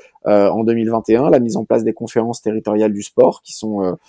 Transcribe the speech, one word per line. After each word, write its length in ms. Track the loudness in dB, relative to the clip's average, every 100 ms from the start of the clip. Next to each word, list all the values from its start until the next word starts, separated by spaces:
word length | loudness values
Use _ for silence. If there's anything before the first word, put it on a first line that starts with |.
| -20 _ 0
euh, 220 | 2 4
en 160 | 2
deux 100 | 0
mille 160 | 0 0
vingt 180 | -2 2
et 60 |
un, 160 | 2 4
la 80 | 2
mise 180 | 2 -4
en 80 |
place 200 | -2 0
des 80 | 0
conférences 500 | -4 -6 -4 -4 -4
territoriales 500 | -6 -4 -2 0 0
du 100 | -2
sport 380 | -6 2 2 2
qui 100 | -10
sont, 320 | -10 -6 -4
euh, 80 | -4 -4